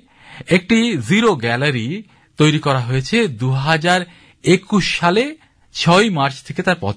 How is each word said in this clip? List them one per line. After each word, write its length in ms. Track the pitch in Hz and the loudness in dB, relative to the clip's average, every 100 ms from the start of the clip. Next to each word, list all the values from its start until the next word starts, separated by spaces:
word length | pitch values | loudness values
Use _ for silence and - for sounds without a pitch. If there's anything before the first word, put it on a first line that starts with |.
| _ _ - - - | _ _ -20 -12 0
একটি 300 | 180 175 226 233 165 | 0 2 2 2 -2
জিরো 280 | 107 202 233 151 | 0 2 2 0
গ্যালারি 520 | 117 120 143 123 117 196 - _ _ - | -2 -2 -2 -2 -6 -8 -12 _ _ 2
তৈরি 200 | 151 151 | 2 2
করা 220 | 151 131 | 0 -2
হয়েছে। 360 | 120 131 131 233 208 | -2 -4 -2 -2 -2
দু 220 | 107 127 131 | -2 -2 -2
হাজার 420 | 143 165 175 185 175 - _ _ | 0 0 0 -2 -2 -16 _ _
একুশ 400 | - 190 - 202 - - | 0 0 2 -2 0 0
সালে 280 | 170 202 285 320 _ _ _ - | 0 0 -2 -8 _ _ _ -4
ছয় 320 | 165 180 226 | 2 4 2
মার্চ 260 | 160 135 - | 0 -2 -4
থেকে 180 | - - | -12 -6
তার 140 | 180 170 | -2 -2
পথ 140 | 98 | -4